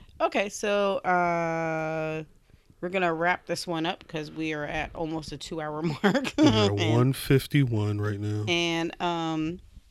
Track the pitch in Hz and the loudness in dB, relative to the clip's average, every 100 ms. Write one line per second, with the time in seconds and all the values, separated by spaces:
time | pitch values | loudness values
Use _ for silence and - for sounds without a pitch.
0 | - - 320 262 202 - 214 202 202 190 | -14 -2 0 2 -2 -2 0 2 2 0
1 | - 180 175 170 165 165 160 160 156 160 | 2 2 4 2 0 -2 -2 -2 -2 -4
2 | 156 156 156 - _ - _ - 180 190 | -4 -6 -10 -18 _ -20 _ -8 -4 0
3 | 180 160 175 180 - 170 - 165 160 196 | 0 2 2 0 -2 -6 -4 -4 -2 -6
4 | - 160 151 160 160 151 147 156 143 - | -8 -8 -8 -6 -6 -4 -6 -6 -6 -6
5 | 160 160 147 147 - 160 151 151 165 143 | -6 -6 -8 -12 -10 -8 -6 -4 -4 2
6 | 196 247 269 - 311 110 208 101 107 117 | 2 2 0 4 4 6 4 2 2 4
7 | 127 131 - 135 - 147 127 110 104 104 | 4 2 2 2 4 2 2 2 0 0
8 | 104 101 104 104 107 170 170 165 165 - | -2 -2 -2 -2 0 0 2 0 -4 -2
9 | 175 170 165 160 156 180 - - - | -2 -2 -2 -2 -2 -6 -14 -20 -2